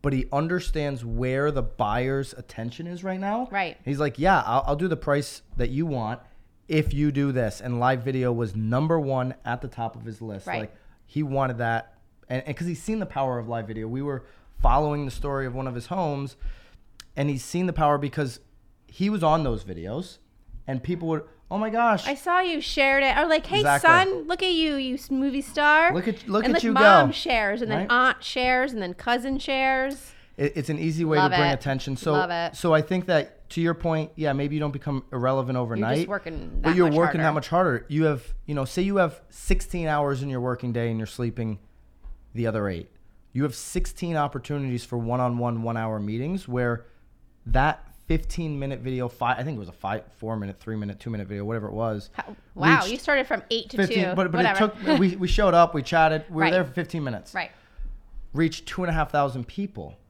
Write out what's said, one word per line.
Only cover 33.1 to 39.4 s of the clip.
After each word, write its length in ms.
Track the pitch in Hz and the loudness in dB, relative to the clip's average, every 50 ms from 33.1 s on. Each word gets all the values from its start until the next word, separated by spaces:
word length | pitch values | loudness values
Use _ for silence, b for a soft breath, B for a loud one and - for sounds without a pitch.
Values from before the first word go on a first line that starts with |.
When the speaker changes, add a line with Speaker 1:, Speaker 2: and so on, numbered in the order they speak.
| 175 151 139 - - - - - | 2 2 2 0 -10 -20 -20 -10
Speaker 1:
to 100 | - 170 | -4 0
your 140 | 165 165 170 | 0 0 0
point, 360 | 170 - 170 160 156 156 156 156 | 0 -2 -2 0 0 -2 -6 -6
yeah, 160 | - 156 147 | -4 -2 0
maybe 220 | 135 139 143 143 147 | 0 0 -2 -2 -2
you 60 | 156 | -2
don't 120 | 151 147 | -2 -2
become 320 | 135 139 - 151 139 135 - - | -4 -6 -6 -4 -4 -4 -6 -6
irrelevant 440 | - 127 120 131 135 135 127 123 131 127 | -6 -2 0 0 0 0 0 -2 -2 -2
overnight, 320 | 123 113 113 110 104 113 | -2 -2 -2 -2 0 0
Speaker 2:
You're 60 | 131 151 170 | 0 0 -2
just 40 | - | -2
working 320 | 202 196 - 165 160 - - - - | -6 -8 -8 -8 -10 -10 -10 -4 -4
that 60 | - | 0
Speaker 1:
but 140 | - 160 175 | 2 4 6
you're 100 | 185 175 160 | 6 6 6
Speaker 2:
much 80 | 147 | 6
Speaker 1:
working 220 | 156 175 160 - 160 | 4 4 4 2 2
that 60 | 160 | 2
Speaker 2:
harder. 100 | 160 147 | 2 2
Speaker 1:
much 140 | 156 131 - | 0 -2 0
harder. 380 | 165 175 185 170 127 113 - - | 2 2 4 2 0 -2 -2 -2
You 160 | 143 151 160 | 0 2 2
have, 180 | 156 147 127 - - - - - | 2 2 0 -4 -8 -8 -8 -6
you 80 | - 147 | -6 -4
know, 100 | 143 135 | -4 -4
say 180 | 127 - 180 | -2 -2 -2
you 140 | 180 196 202 | 0 2 2
have 240 | 196 180 160 - - - - | 2 2 2 0 -8 -20 -20
sixteen 560 | - - | -20 -10